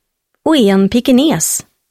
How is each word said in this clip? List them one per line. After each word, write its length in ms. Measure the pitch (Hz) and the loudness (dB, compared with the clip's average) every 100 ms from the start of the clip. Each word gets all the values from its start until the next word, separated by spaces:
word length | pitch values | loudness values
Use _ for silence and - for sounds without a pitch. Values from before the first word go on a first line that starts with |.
| _ _ _ _ | _ _ _ _
och 140 | 294 311 | -2 0
är 160 | 196 | 2
en 160 | 196 196 | 2 0
pekines, 760 | 247 254 247 311 202 - - - _ _ | -2 0 0 0 -2 -4 -8 -12 _ _